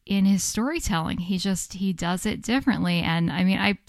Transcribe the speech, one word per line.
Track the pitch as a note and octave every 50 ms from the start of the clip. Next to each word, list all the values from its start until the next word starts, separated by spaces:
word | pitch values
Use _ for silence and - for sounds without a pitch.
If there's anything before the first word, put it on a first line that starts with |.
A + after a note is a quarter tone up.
| _
in | - G3 G3 F#3+
his | G3 G3 F#3 -
storytelling. | - - G#3+ A#3 C#4 E4 E4 - - - E3 D#3+ - - -
He | F3 F3+ G3 F3+
just, | - G3 F#3+ F3+ - - -
he | F3+ G3 F#3+ F3+
does | D#3+ E3+ E3+ F#3 F#3 -
it | G#3+ - C#3+
differently. | - - A#3 C4+ C4+ - - - F#3 F3 F3 E3+
And | E3 E3 E3 E3+ E3 E3+
I | - F#3 F3+
mean, | F#3+ F#3+ F#3+
I | G3 G#3 G3 - _